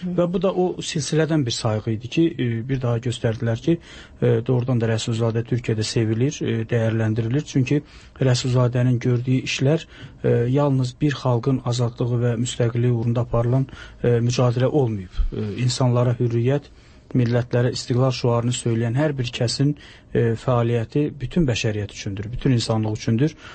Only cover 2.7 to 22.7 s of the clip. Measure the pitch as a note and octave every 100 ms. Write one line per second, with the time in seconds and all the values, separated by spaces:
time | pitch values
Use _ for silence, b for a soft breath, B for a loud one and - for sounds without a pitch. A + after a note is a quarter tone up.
2.7 | C3+ B2+ A#2 A#2+ A2+ A#2+ A2 A#2 A#2 -
3.7 | E3+ B B B - B2 A#2 A#2 B2+ B2
4.7 | B2 A2+ A2+ - A2+ A#2 A2+ A2+ A#2+ -
5.7 | A2 G#2+ B2 A2 A2 C3 - A2+ A2+ A2+
6.7 | A#2+ A2+ A2 A2 A2 A2+ C3+ D3 C#3+ B2
7.7 | D3 B B B - C3 B2 C3 B2 B2
8.7 | B2 B2 A#2+ B2+ B2 B2+ B2+ - - C3+
9.7 | D#3+ - B B - B2+ A#2+ A#2+ C3+ C#3+
10.7 | C3 B2+ - D3+ C#3+ C3 A#2+ A#2+ C3 B2
11.7 | A#2+ A#2 A#2+ A#2+ A#2+ A#2+ A2+ A#2+ - A#2+
12.7 | A#2+ B2 A#2+ A#2 A#2 A#2 A#2 A#2 B2+ C3
13.7 | B B B A#2+ A#2+ A#2 B2 B2 A#2+ B2+
14.7 | D3+ B2+ G#2+ F#2 - - - G#2+ G2+ A#2+
15.7 | - B2+ A#2+ B2 A#2+ A#2+ A#2 A#2+ C#3+ -
16.7 | b b b b C3 A#2 A#2+ A#2 B2 A#2+
17.7 | A#2 - A#2+ C3 B2 B2 A#2 A#2 B2 B2
18.7 | A2+ A#2 A#2+ D#3 C#3 B2 - A#2 - C#3+
19.7 | D3 B B B - A#2 A2+ - A#2+ A#2
20.7 | A#2 A2+ D3 D3 C#3 B2 - D3 A2 A#2
21.7 | G#2 G2 - A2 G2 G#2 B2 C#3 A#2+ -